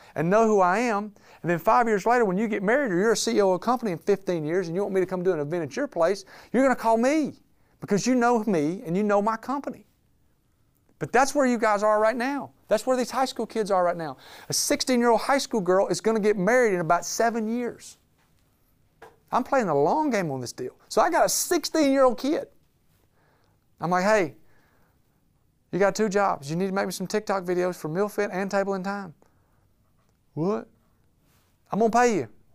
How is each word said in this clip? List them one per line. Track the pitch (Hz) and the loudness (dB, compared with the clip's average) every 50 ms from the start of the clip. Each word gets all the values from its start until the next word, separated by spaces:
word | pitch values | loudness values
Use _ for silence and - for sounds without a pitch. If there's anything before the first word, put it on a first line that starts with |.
| - - - | -20 -12 -6
and | - 156 170 | -4 -2 2
know | 196 220 226 220 | 4 4 4 4
who | 214 196 | 4 4
I | 185 175 185 214 | 4 4 2 2
am, | 247 240 214 202 214 214 - - _ - - - | 0 -2 -2 -4 -6 -8 -12 -20 _ -20 -20 -8
and | - 160 | -4 -2
then | 175 160 | -2 0
five | - 220 233 247 233 233 | 2 2 4 4 4 2
years | 214 190 185 | 0 0 2
later, | 220 240 247 233 | 2 2 4 4
when | 196 180 190 | 2 2 0
you | 233 208 | 0 -2
get | 226 - | -2 -2
married | 190 190 233 294 285 226 | 0 0 2 2 0 0
or | 175 170 | 0 2
you're | 202 233 214 | 2 2 2
a | - | 2
C | - 226 233 208 | 0 0 2 2
E | |
O | 202 190 | 4 4
of | 185 | 2
a | 175 | 2
company | - 226 254 240 233 214 | 0 -2 -2 -2 -2 -4
in | 170 147 | -6 -4
fifteen | - - 202 185 - - 180 165 151 | 0 0 0 0 0 -2 -4 -2 -2
years | 147 170 190 185 165 | -2 -2 -2 -2 -2
and | 165 | -2
you | 185 | -4
want | 202 202 190 | -4 -2 0
me | 190 | 0
to | 180 | 0
come | - 185 180 175 | 0 -2 -2 0
do | 185 | 0
an | 180 151 | 0 0
event | 147 143 175 175 160 | -2 -4 -4 -4 -4
at | 131 - | -6 -4
your | - 285 - | -6 -6 -6
place, | - 170 165 175 202 196 - - - - - - | 0 0 2 2 0 -2 -6 -14 -20 -20 -14 -4
you're | - 233 269 | 0 2 2
gonna | 269 240 | 2 2
call | - - 226 226 226 | 0 0 0 2 2
me | 233 262 302 320 294 180 - - _ _ _ _ _ _ _ _ | 2 2 2 0 0 -2 -6 -10 _ _ _ _ _ _ _ _
because | - - 202 185 - | -4 -2 -2 0 2
you | 240 262 | 2 2
know | 247 233 240 247 226 214 | 2 4 2 2 2 2
me | 233 196 160 143 151 180 214 269 | 0 0 0 0 0 -2 -4 -6
and | 165 170 190 | -4 -2 -2
you | 214 | 0
know | 208 202 202 | 2 2 2
my | 202 220 220 226 | 2 0 -2 -4
company. | - - 269 294 - 285 - - - _ _ _ _ _ _ _ _ _ _ _ _ _ _ _ _ _ _ _ _ _ _ _ | -6 -6 -6 -6 -6 -8 -12 -12 -18 _ _ _ _ _ _ _ _ _ _ _ _ _ _ _ _ _ _ _ _ _ _ _
But | 156 - | -10 0
that's | - 240 277 269 - | 2 2 2 2 2
where | 294 262 | 2 2
you | 254 240 220 | 2 2 2
guys | 226 214 208 202 214 | 2 0 2 2 2
are | 214 214 208 | 2 2 4
right | 214 220 240 | 2 2 0
now. | 247 240 262 285 277 180 - - _ _ _ | 0 -2 -4 -4 -6 -8 -10 -16 _ _ _
That's | 202 220 - 254 | -2 0 0 0
where | 262 | 0
these | 254 240 240 | 0 0 -2
high | - 247 269 | -2 -2 -4
school | 262 - - 226 | -2 -4 -6 -8
kids | - - 220 214 185 | -6 -4 -4 -2 0
are | 196 185 180 | 0 2 2
right | 175 175 170 | 0 0 -2
now. | 160 147 131 - - - - - - - | -6 -10 -10 -12 -16 -20 -20 -20 -10 -6
A | 147 | -4
sixteen-year-old | - - - 285 285 - - 254 240 240 240 226 202 | -4 0 0 0 -2 0 0 0 2 4 4 2 2
high | - - 269 269 | 2 0 0 0
school | - - - 226 | 0 -2 -4 -2
girl | 175 180 185 190 196 - | 0 2 2 2 2 2
is | 180 - | -2 -2
gonna | - 214 226 220 | -2 -2 0 2
get | 196 214 208 214 | 2 0 0 2
married | 175 202 247 254 247 220 185 | 2 2 2 4 4 2 2
in | 175 | 0
about | 170 156 170 175 180 | 0 2 0 0 0
seven | - - - 220 233 220 233 214 214 | -4 -2 -2 0 0 0 -2 -4 -4
years. | 233 247 240 226 - - - - - _ _ _ _ _ _ _ _ _ _ _ _ _ _ _ _ _ _ _ _ _ - - - _ _ _ | -4 -4 -6 -6 -8 -12 -16 -20 -20 _ _ _ _ _ _ _ _ _ _ _ _ _ _ _ _ _ _ _ _ _ -20 -20 -20 _ _ _
I'm | - 220 254 | -4 -4 -2
playing | - 285 269 226 | 0 0 0 0
the | 175 147 | 2 2
long | 139 143 170 240 311 311 294 | 2 4 4 2 2 0 0
game | 226 202 180 156 | 0 0 -2 -2
on | 135 131 | -4 -6
this | 123 - - | -6 -8 -10
deal. | - 127 123 - _ _ _ | -10 -10 -10 -12 _ _ _
So | - 214 | 0 2
I | - 349 | 2 2
got | 320 311 226 | 2 2 2
a | 185 | 2
sixteen-year-old | - - - - 359 330 - - - 320 294 269 269 277 262 254 233 - | 2 -2 -2 -2 -2 -2 -2 0 0 2 2 4 4 4 4 2 2 0
kid. | - 269 320 - - - _ _ _ _ _ _ _ _ _ _ _ _ _ _ _ _ _ _ _ _ _ _ _ _ _ _ | -2 -2 -2 -4 -4 -8 _ _ _ _ _ _ _ _ _ _ _ _ _ _ _ _ _ _ _ _ _ _ _ _ _ _
I'm | 160 165 | -4 -2
like, | 180 180 185 | -2 0 2
"Hey, | 208 220 214 175 143 127 - - _ _ _ _ _ _ _ _ _ _ _ _ _ _ _ _ _ _ _ _ _ _ _ _ _ | 2 2 2 2 -2 -6 -12 -20 _ _ _ _ _ _ _ _ _ _ _ _ _ _ _ _ _ _ _ _ _ _ _ _ _
you | - 175 | -2 2
got | 202 196 190 | 2 2 2
two | - 214 214 | 0 -2 0
jobs. | 185 202 196 196 170 147 139 143 | 0 0 0 0 -2 -4 -6 -6
You | 160 | -4
need | 170 190 196 | -4 -4 -2
to | |
make | 185 196 202 | -2 -4 -4
me | 196 175 | -4 -6
some | - 190 180 | -8 -8 -4
TikTok | - 214 214 - 196 196 180 | -4 -4 -4 -2 -4 -4 -2
videos | 180 180 180 180 180 175 | -2 -2 -2 -2 -2 -4
for | - - 156 | -6 -8 -6
Meal | 156 185 208 208 | -4 -4 -4 -2
Fit | - - 208 - | -2 -4 -4 -4
and | 196 180 202 190 | -4 -4 -6 -2
Table | 202 196 196 196 196 | -2 -2 -2 -2 -4
and | 190 180 | -6 -6
Time." | 196 202 202 196 170 143 _ _ _ _ _ _ _ _ _ _ _ _ _ _ _ _ _ _ _ _ _ _ _ _ | -6 -8 -8 -10 -14 -18 _ _ _ _ _ _ _ _ _ _ _ _ _ _ _ _ _ _ _ _ _ _ _ _
"What?" | 147 160 190 214 226 - - _ _ _ _ _ _ _ _ _ _ _ _ _ _ _ _ _ _ _ _ | -4 -2 -2 -2 -4 -6 -12 _ _ _ _ _ _ _ _ _ _ _ _ _ _ _ _ _ _ _ _
"I'm | - 190 | -2 0
gonna | 226 220 | 0 2
pay | 226 240 247 247 220 | 4 4 4 4 2
you. | 165 120 107 - - _ _ | 0 -2 -4 -10 -18 _ _